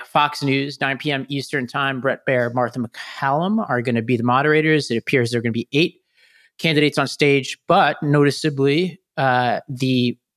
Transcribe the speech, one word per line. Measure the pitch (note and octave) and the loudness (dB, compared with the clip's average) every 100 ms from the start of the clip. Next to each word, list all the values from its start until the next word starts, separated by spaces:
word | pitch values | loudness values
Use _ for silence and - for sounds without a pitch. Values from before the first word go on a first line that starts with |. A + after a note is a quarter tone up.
Fox | - D#3 D3 - | -2 0 0 0
News, | C#3 C3+ C#3+ C#3 | 0 0 -2 -4
nine | C#3 C3 | -4 -4
P | D3 | -4
M | C#3 C3 | -4 -4
Eastern | C#3 B2+ C#3+ B2 | -6 -4 -4 -4
Time. | C#3+ C#3 C3 | -2 -2 -2
Bret | C3 A2+ - | -2 -2 0
Baier, | B2+ A#2+ | 0 0
Martha | A#2+ A#2+ C3 | 0 -2 -2
MacCallum | A#2 - - - C#3 D3 F#3 A3 G#3 | -8 -10 -16 -6 -2 0 0 -2 -2
are | B2 | -2
gonna | A#2+ A#2 | 0 -2
be | A2+ A#2+ | 0 0
the | |
moderators. | A#2+ B2+ D3 D3+ D#3 D#3 - | 2 2 4 2 4 2 0
It | A2+ | -4
appears | - C3+ A#2 | 0 0 2
there | A#2+ | 0
are | |
gonna | A#2 | -2
be | A2+ A#2+ | -4 -2
eight | C#3 F3+ - _ _ _ _ _ - | 0 0 -2 _ _ _ _ _ -4
candidates | E3 D3+ D3 D3 | 0 2 2 2
on | C3 | -2
stage, | - D3 C#3 C3 - - | 2 2 2 0 -6 0
but | F3+ D3+ D3+ | 2 2 0
noticeably, | D3+ D3 C#3+ C#3 D#3 C#3 C#3 D3+ F3+ F#3 _ - | 2 4 4 2 -2 0 0 2 -2 -6 _ -2
uh, | C3+ B2 B2 G2 - | 0 2 0 -2 -6
the | B2 C3 B2+ A#2+ - _ | -4 0 2 0 -2 _